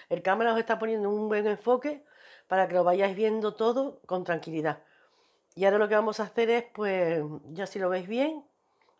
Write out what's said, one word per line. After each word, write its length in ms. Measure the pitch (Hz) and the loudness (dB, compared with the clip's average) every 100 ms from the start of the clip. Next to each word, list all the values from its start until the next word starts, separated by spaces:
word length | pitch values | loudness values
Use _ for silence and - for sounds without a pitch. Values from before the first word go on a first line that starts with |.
| - | -6
el 140 | 175 | -2
cámara 300 | 185 202 233 | 0 2 2
os 60 | 226 | 0
está 200 | 226 226 | 0 -2
poniendo 320 | 226 220 202 | -2 -2 -2
un 180 | 214 214 | -2 0
buen 180 | 214 208 | 0 0
enfoque 580 | 208 233 247 294 294 - _ - - - | 0 2 0 0 -8 -14 _ -20 -20 -2
para 180 | 185 185 | 0 2
que 80 | |
lo 80 | 180 | 4
vayáis 320 | 175 180 196 | 4 4 2
viendo 400 | 185 220 220 208 | 2 0 0 -2
todo 460 | 208 226 247 269 - - | 0 0 0 -2 -8 -6
con 180 | 185 | -4
tranquilidad. 580 | 175 165 165 160 151 147 _ _ _ _ _ _ _ | -2 -4 -4 -4 -2 -4 _ _ _ _ _ _ _
Y 100 | - | 0
ahora 140 | 196 208 | 4 4
lo 100 | 208 | 4
que 80 | 214 | 2
vamos 240 | 220 214 | 2 -2
a 20 | |
hacer 280 | 208 233 226 | -4 0 2
es, 140 | 240 233 | 0 -2
pues, 480 | - 208 185 170 165 151 151 - | -6 -2 0 0 0 -4 -10 -12
ya 200 | 165 190 | -10 -8
si 140 | 196 | -4
lo 80 | 180 | -2
veis 180 | 185 180 | -2 -2
bien, 380 | 233 302 311 - _ _ _ _ | -2 -2 -4 -14 _ _ _ _